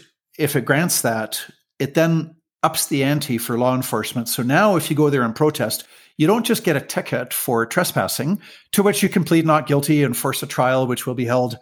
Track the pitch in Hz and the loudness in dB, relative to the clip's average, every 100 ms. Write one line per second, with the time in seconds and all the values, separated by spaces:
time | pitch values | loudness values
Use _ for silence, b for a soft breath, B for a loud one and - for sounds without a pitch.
0 | - _ _ - 147 147 120 139 175 - | -16 _ _ -4 -2 -2 0 0 2 0
1 | 123 110 110 - - _ _ - 139 165 | 0 -2 -4 -8 -12 _ _ -6 -4 0
2 | 165 165 165 - _ - 160 160 - 143 | 2 2 -2 -12 _ -4 -4 -2 -2 0
3 | 135 147 143 113 - 117 127 127 131 110 | 2 0 -2 -4 -2 0 0 0 -2 -4
4 | 104 123 117 - 120 151 214 175 - 143 | -2 -6 -6 -4 0 4 4 2 0 0
5 | 147 135 117 110 156 147 110 - - b | 2 2 0 2 0 0 -4 -4 -10 b
6 | b - 156 233 233 226 - 143 - - | b -2 2 2 2 -2 0 -2 -2 -8
7 | - 123 127 - - 113 113 - 175 139 | -4 -6 -4 -6 -2 0 0 0 -2 0
8 | 95 - 139 202 B B B - 202 202 | -2 -2 -2 -4 B B B 2 2 2
9 | 190 190 156 165 160 151 143 143 143 151 | 2 2 2 2 4 2 2 0 2 2
10 | 139 123 139 127 - - 127 131 127 123 | 2 0 -4 -4 -6 0 2 2 2 -2
11 | - 127 120 127 123 120 | -4 -4 0 0 0 -4